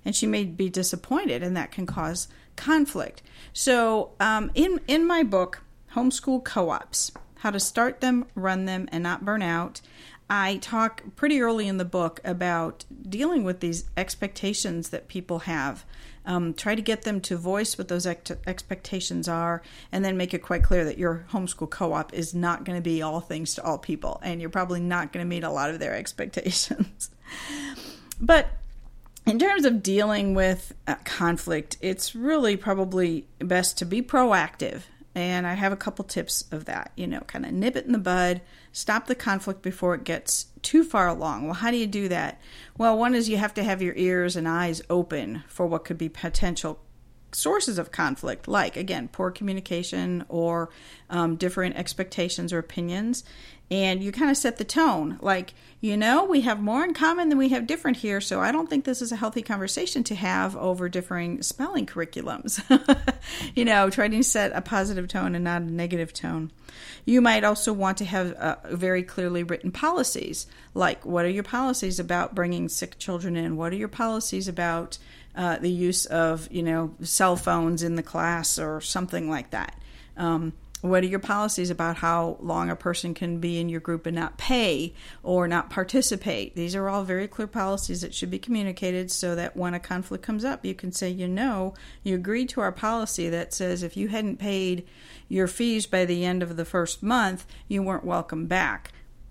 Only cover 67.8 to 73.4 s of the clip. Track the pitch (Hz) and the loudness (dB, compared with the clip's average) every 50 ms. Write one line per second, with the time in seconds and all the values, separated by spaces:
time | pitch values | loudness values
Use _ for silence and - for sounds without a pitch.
67.8 | 190 190 190 - 208 180 190 190 185 180 175 - - 160 151 - - - - 175 | 2 0 0 0 -2 -2 0 0 0 0 -2 -2 -2 -2 -2 -2 -6 -8 -6 -2
68.8 | 180 185 185 180 180 180 - - 180 175 175 175 170 165 175 170 - 185 180 - | 0 2 2 2 0 -2 -4 -2 -2 -2 0 -2 -2 -2 -4 -4 -4 -6 -4 0
69.8 | - 311 349 370 262 - - - - - - - - - - - - - - - | 2 2 2 2 0 0 -2 -4 -6 -6 -6 -8 -10 -12 -14 -20 -20 -10 -2 0
70.8 | 185 170 - - - - 175 175 170 175 190 202 202 - - 247 262 262 254 - | 0 0 0 -2 -4 -2 0 2 2 2 0 -2 -4 -2 -2 -2 0 0 0 0
71.8 | - 185 180 180 175 170 175 175 175 - - 185 175 175 175 175 170 165 - - | 0 -2 -2 -2 -2 0 0 0 0 0 0 -2 0 0 0 -2 -2 -4 -4 -4
72.8 | 180 180 - - - - 185 175 175 190 175 165 | -6 -6 -8 -10 -6 -6 -4 -4 -2 -2 -2 -2